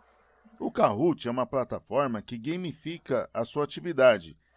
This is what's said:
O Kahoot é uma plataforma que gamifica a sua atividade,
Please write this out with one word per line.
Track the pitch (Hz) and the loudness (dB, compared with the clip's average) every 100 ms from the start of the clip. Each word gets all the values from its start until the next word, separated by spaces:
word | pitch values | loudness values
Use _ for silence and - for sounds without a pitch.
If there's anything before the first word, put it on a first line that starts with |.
| _ _ _ _ - - | _ _ _ _ -20 -10
O | 247 | -6
Kahoot | - 151 107 165 135 120 | 2 2 4 0 0 -4
é | |
uma | 123 120 | -4 -2
plataforma | 135 120 107 - 123 139 107 | -4 -4 -8 -4 -2 0 -4
que | - 117 | -8 -8
gamifica | 131 175 175 - 156 170 - 123 - | -6 -6 -6 -8 -10 -12 -4 -4 -2
a | 110 117 | -6 -6
sua | 147 | -4
atividade, | 143 - 160 135 127 104 82 - _ | -4 -6 -6 6 6 6 0 -18 _